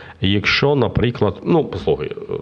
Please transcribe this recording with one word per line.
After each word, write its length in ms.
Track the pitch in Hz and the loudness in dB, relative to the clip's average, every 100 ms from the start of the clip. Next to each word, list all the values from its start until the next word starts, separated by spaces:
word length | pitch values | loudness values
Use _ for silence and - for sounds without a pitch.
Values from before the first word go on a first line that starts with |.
| - - | -16 -4
якщо, 540 | 95 101 101 - 143 147 | 0 0 0 2 2 2
наприклад, 600 | 117 - 117 120 104 - | 2 2 0 2 0 0
ну, 220 | - 170 - | 2 2 2
послухай, 460 | 98 - 87 76 - - 85 | -2 0 0 -2 -8 -8 -8